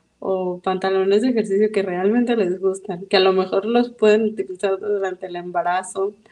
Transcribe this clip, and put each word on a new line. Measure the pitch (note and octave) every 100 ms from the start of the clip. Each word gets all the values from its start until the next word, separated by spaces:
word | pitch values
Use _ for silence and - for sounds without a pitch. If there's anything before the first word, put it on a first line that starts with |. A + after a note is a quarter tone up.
| _ _
o | - F#3+ F3+ F3+
pantalones | G3 F#3 F#3+ F#3+ F#3+ G3+
de | B3+
ejercicio | A3 F#3 G3 G#3+
que | G#3
realmente | F#3+ F3+ F#3+ A#3+ A#3+ A#3
les | F3+ F3+
gustan, | F#3+ F#3+ - F3 G3
que | G3
a |
lo | F#3+
mejor | F#3 F#3+ G3 G#3
los | A#3+ A#3+
pueden | - G#3+ G#3+
utilizar | A3 - - F3+ G3 F#3+
durante | G#3 G3+ F#3+ F#3 F#3
el | F3
embarazo, | F3 F3 E3+ F3+ G3+ G3 G3 G#3+ _